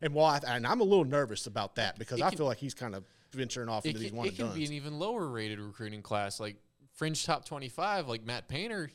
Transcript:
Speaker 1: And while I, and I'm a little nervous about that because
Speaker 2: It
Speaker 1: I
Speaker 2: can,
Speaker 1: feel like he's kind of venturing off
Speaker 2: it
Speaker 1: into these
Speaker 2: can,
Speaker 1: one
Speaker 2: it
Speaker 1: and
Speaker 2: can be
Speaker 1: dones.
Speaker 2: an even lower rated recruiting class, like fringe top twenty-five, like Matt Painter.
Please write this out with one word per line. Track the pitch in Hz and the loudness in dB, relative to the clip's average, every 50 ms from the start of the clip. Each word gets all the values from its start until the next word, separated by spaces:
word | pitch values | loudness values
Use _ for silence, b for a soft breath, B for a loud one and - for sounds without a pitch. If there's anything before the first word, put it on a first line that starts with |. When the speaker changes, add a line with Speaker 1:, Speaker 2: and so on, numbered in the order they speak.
Speaker 1:
And | 160 151 143 | -2 0 4
while | 151 156 156 143 143 | 6 6 8 6 4
I, | 139 127 120 | 2 0 0
and | 123 117 | 2 2
I'm | 127 214 247 | 2 4 4
a | 214 | 6
little | 196 202 185 151 | 8 8 8 6
nervous | 127 143 143 139 107 104 - - | 6 4 4 2 2 -2 -4 -6
about | 113 101 117 101 - - | -4 -2 -2 -2 0 0
that | 120 107 95 - - | 0 0 0 0 -4
because | 113 - 127 117 | -6 -4 0 2
Speaker 2:
It | 151 | 2
Speaker 1:
I | 190 | 2
Speaker 2:
can, | 202 156 | 2 2
Speaker 1:
feel | 151 | 2
like | 131 113 - | 0 0 0
he's | 139 131 - | -4 -8 -6
kind | - 127 110 95 | -6 -6 -6 -6
of | 98 95 b b b b b | -8 -10 b b b b b
venturing | - 131 127 117 - 127 117 117 | -6 -6 -4 -4 -4 -4 -2 -2
off | 113 107 - | -2 0 0
Speaker 2:
it | 156 | -2
Speaker 1:
into | 113 110 | -2 -2
these | 113 98 | -4 -4
Speaker 2:
can, | 107 117 | -4 -2
Speaker 1:
one | - | -2
Speaker 2:
it | 202 | -2
Speaker 1:
and | 190 254 | -2 -2
Speaker 2:
can | 233 - - | -2 -2 -2
be | 160 | -2
Speaker 1:
dones. | 151 147 | -2 -4
Speaker 2:
an | 147 | -4
even | 143 139 151 151 147 | -6 -6 -6 -4 -2
lower | 180 214 247 226 170 139 | -2 -2 0 -2 -2 -2
rated | 120 110 107 107 107 101 | -2 -2 -2 -4 -4 -6
recruiting | 104 104 - - 110 107 107 104 | -8 -10 -10 -8 -8 -8 -8 -10
class, | 98 - 107 104 101 101 - - | -4 0 0 0 0 0 -2 -6
like | 110 104 101 - _ _ _ _ 135 - _ | -6 -8 -8 -10 _ _ _ _ -20 -20 _
fringe | - 156 160 156 - - | -4 -2 -2 0 0 0
top | 170 156 139 - | 0 0 0 0
twenty-five, | - 151 143 135 123 - 160 180 208 202 190 151 127 | -6 -8 -8 -8 -8 -4 -2 0 0 0 0 0 -2
like | 117 113 110 | -4 -4 -4
Matt | 117 120 113 - - | -4 -6 -6 -6 -6
Painter. | 123 151 202 240 214 190 151 - | -4 -4 -4 -4 -4 -6 -6 -6